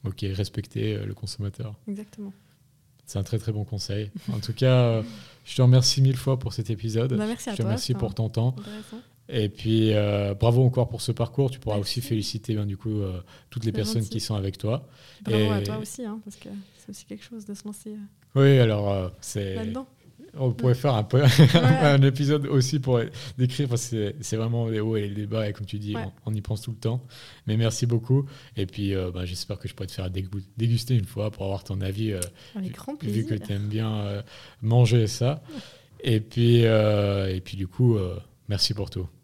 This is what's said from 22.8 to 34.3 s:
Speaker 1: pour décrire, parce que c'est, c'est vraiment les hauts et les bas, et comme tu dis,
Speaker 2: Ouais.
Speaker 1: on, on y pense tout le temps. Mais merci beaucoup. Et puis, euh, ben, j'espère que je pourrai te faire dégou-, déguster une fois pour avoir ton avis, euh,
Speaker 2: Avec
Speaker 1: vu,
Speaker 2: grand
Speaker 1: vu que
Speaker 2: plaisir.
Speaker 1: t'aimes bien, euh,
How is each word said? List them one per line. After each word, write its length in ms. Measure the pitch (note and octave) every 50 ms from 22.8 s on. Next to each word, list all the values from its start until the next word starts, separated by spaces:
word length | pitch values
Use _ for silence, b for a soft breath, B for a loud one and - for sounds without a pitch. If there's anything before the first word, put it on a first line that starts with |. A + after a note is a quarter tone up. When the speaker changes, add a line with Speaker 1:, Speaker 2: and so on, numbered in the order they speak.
Speaker 1:
pour 200 | B2+ C3 B2 A#2+ A2+ A2 B B B B2+ B -
décrire, 320 | B2 B2 B2+ - D3 C3
parce 140 | A#2+ A2+ -
que 40 | -
c'est, 280 | - A2+ G#2 G2+ - D3+
c'est 160 | B2 - -
vraiment 320 | A2 A2+ A2+ A#2 A#2 A#2 A2+
les 140 | A2+ G#2+
hauts 160 | G#2 A2 A2+ A2
et 100 | G#2 G2+
les 180 | G2+ G2+ G#2+
bas, 220 | G#2 A2 A2 A2 G#2
et 60 | G#2
comme 120 | - G#2 F#2
tu 120 | - G#2
dis, 160 | G#2 G#2 G#2
Speaker 2:
Ouais. 80 | - - F#2+ - - _
Speaker 1:
on, 60 | -
on 20 | A2
y 80 | G#2+
pense 200 | G2+ - G#2+ G#2
tout 100 | - -
le 60 | A2+ -
temps. 240 | - A2+ A#2 B2 B2+ B B B B B B B B -
Mais 80 | G#2+
merci 300 | A2 A2+ A2+ A2 - -
beaucoup. 400 | A#2 A#2+ A2+ A2 - B2+ C3+ C#3 C#3 B B B B B -
Et 80 | G2
puis, 280 | F#2+ - - G2+ G2 G2
euh, 160 | F#2+ F#2 F2+
ben, 140 | F2+ F#2 F2+
j'espère 340 | F2 F2+ F2+ - - G2+ F#2+
que 120 | - G2
je 40 | -
pourrai 140 | - G2 F#2
te 60 | -
faire 160 | - F#2+ F#2
dégou-, 300 | F#2 F#2+ F#2+ F#2 G2 G2+ F#2+ - _ -
déguster 380 | A2 A#2 A#2 A#2 - - C3
une 100 | A#2 G2
fois 260 | F2+ - - G#2 G#2+
pour 140 | G#2 - G2
avoir 180 | G2 F#2+ F#2+ -
ton 160 | - F#2+ F#2+
avis, 320 | G2+ F#2+ F#2+ G2+ A2+ A2
euh, 80 | G#2 F#2 F2 F2+ B B B B B
Speaker 2:
Avec 160 | G#3+ F#3+ F#3
Speaker 1:
vu, 40 | -
Speaker 2:
grand 260 | - - - C#4+ D4
Speaker 1:
vu 220 | - G#2+ G#2 G#2+ A2+
que 40 | -
Speaker 2:
plaisir. 180 | A2 G#2 G2 G#2
Speaker 1:
t'aimes 200 | G2+ G2+ G#2 G#2
bien, 200 | G#2 A2 A2 A2 A2 G#2+
euh, 220 | G#2 G2+ G2+ G2+ G#2 B